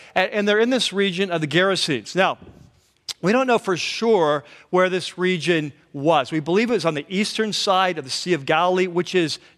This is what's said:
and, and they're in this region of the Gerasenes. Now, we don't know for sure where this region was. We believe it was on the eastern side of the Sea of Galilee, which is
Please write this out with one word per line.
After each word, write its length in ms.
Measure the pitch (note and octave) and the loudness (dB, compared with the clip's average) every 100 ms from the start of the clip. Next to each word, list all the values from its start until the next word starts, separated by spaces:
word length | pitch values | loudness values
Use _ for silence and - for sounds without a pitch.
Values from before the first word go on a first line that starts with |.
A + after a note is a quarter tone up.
| - F#3 | -6 -2
and, 160 | F#3 | -2
and 160 | G#3+ G3+ | 0 2
they're 120 | G#3 | 2
in 120 | A#3 | 2
this 200 | C4 - | 0 -2
region 380 | F#3+ G3 F3 G3 | -2 -2 -2 -2
of 120 | E3+ | -2
the 60 | D3+ | 0
Gerasenes. 680 | D#3+ G3 F3+ - B2 G2+ F3 | 2 2 0 -2 -4 -4 0
Now, 240 | F#3 - - - - _ _ _ - - | 0 -2 -12 -20 -20 _ _ _ -16 -4
we 100 | E3+ | 0
don't 140 | B3 C4 | 2 2
know 140 | A3+ | 0
for 180 | G3 E3+ | 0 -4
sure 680 | - - A3+ G#3 D3+ D3 - - - | -4 -2 2 4 4 0 -4 -20 -2
where 180 | F3+ F#3 | 2 2
this 300 | F#3 - - | 0 -6 -2
region 520 | F3+ F3+ D3+ E3 D3+ - _ | 0 0 0 0 -2 -10 _
was. 380 | C#3+ D3 D#3 B2 | -4 2 2 2
We 80 | D#3+ | -4
believe 320 | D3 F#3+ A#3 | 0 0 2
it 20 | |
was 120 | A3 E3 | 0 0
on 100 | D3 | -2
the 100 | D3 | -4
eastern 440 | F#3+ G#3 - A3 | -2 -2 -2 -4
side 460 | - G#3 F#3 F#3 D#3+ | -2 0 2 0 -2
of 60 | C3+ | -8
the 40 | |
Sea 240 | - F3+ | -6 -2
of 140 | E3 C#3 | -2 0
Galilee, 400 | D#3+ F3+ F#3 F#3 | 2 2 2 0
which 260 | E3+ - | -2 -2
is 240 | F#3 D#3 - - | 0 -2 -4 -14